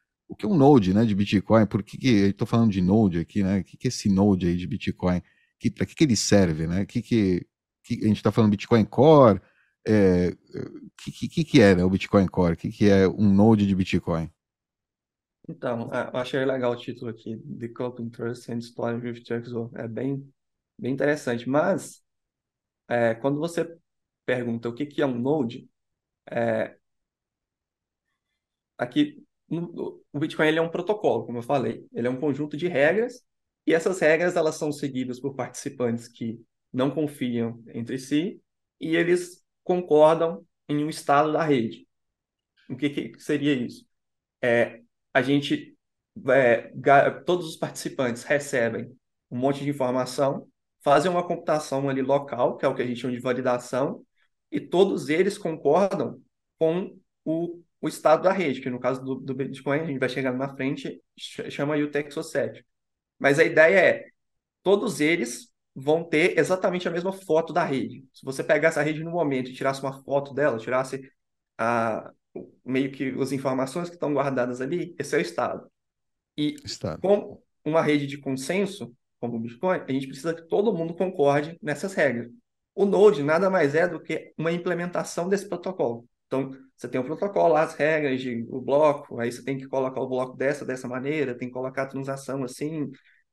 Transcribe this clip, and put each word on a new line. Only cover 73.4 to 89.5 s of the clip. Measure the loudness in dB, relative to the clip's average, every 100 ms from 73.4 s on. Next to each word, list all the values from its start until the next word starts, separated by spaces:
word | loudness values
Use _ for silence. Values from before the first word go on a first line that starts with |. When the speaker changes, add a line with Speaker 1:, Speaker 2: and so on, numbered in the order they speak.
| -4 -4 -4 -6 -8
Speaker 2:
que | -6
estão | -4
guardadas | -2 0 -2 -2 -4
ali, | -6 -6 -6 -10
esse | -4 -2
é |
o |
estado. | -2 -2 -4 -4 -14 _ _ _ _ _ _ -4
E | -4 -4
Speaker 1:
Estado. | -12 -10 -8 -2
Speaker 2:
com | 0 0 0 -14 _ _ -2
uma | 0
rede | 2 2 0
de | -8
consenso, | -6 -6 -4 -2 -4 -6 -16 -18 _ _
como | -8 -6
o |
Bitcoin, | -8 -4 -2 -2 -2
a |
gente | -4 -6
precisa | -8 -8
que | -8
todo | -4 0 0
mundo | 0 -4
concorde | -4 -4 2 2 2 0 -8
nessas | -8 -6 -4
regras. | 0 0 0 -8 -16 _ _ _ -2
O | 2
Node | 6 6 6
nada | 2 2 2
mais | 2 2
é | 2 0
do | -2
que | -8 -8 -8 -6
uma | -4
implementação | -2 -2 -4 -4 -6 -6 -4 -2
desse | -2 -2
protocolo. | -8 -6 -2 -2 -4 -12 _ _
Então, | -4 -4 -10 -20 _
você | -8
tem | -6
o |
protocolo, | -4 -4 -2 2 4 4
as | 2
regras | 0 0 0 0 -2
de, | -4 -8 -8
o | -8
bloco, | 0 4 4 2 -4 -6
aí | -6
você | -6
tem | -8